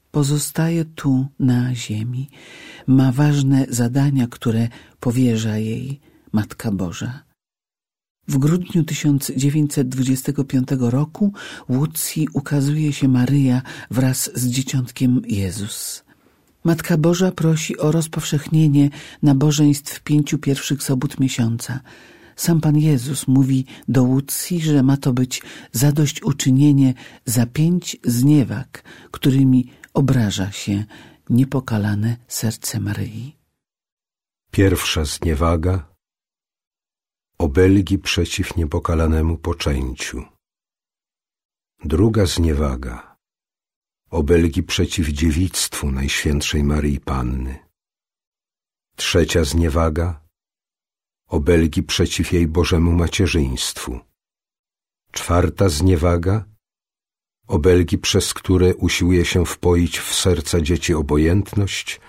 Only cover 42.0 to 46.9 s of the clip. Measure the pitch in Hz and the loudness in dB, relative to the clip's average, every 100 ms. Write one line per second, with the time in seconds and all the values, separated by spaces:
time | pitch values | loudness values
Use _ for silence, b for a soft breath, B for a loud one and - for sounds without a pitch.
42 | 110 107 92 - 82 73 71 65 65 62 | 2 4 0 2 0 2 0 -2 -8 -12
43 | - _ _ _ _ _ _ _ _ _ | -18 _ _ _ _ _ _ _ _ _
44 | - 82 71 85 85 92 - - 87 - | -6 -2 4 4 4 0 -2 -2 -2 0
45 | 78 71 82 76 92 - - - 71 65 | -2 0 0 2 0 -2 -6 -4 -4 -2
46 | 69 - 78 71 - 76 71 73 73 | -2 -2 -2 -2 0 0 0 0 0